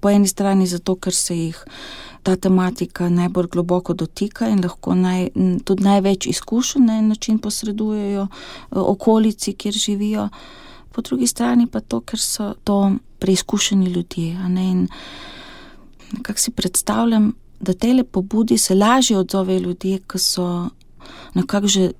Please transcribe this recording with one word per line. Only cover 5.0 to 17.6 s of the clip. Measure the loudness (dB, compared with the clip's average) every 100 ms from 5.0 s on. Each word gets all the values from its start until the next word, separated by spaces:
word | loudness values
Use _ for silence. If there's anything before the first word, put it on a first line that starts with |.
| 2 0 -2
n-, | 0 0 0
tudi | -2 2
največ | 4 4 4 0 -2
izkušenj | -6 -2 -2 0 2 2
na | 4
en | 0
način | 0 0 -2
posredujejo, | 0 -6 -6 -4 -2 -2 -2 -2 -4
eh, | -8 -18 -18 -8 -2
okolici, | 0 2 4 4 4 0 -6
kjer | -4 -6
živijo. | -4 -2 -2 -2 -2 -4 -8 -20 -20 -20 -20 -12
Po | -10
drugi | -4 -2 -2
strani | 0 2 4 2
pa | 0
to, | -4 -6
ker | -4 -6
so | -4 -4 -6 -6
to | 0 2 2 0 -4 0
preizkušeni | 4 4 2 -2 0 2 2
ljudje, | 0 -4 -4 -4 -4
a | -2
ne, | 0 2
in | 0 0 -4 -18 -18 -18 -18 -20 -20 -20 -20 -20 -20 -12
nekako | -12 -8 -4
si | -4
predstavljam, | -2 -2 -2 -2 0 2 4 2 0 -12 -8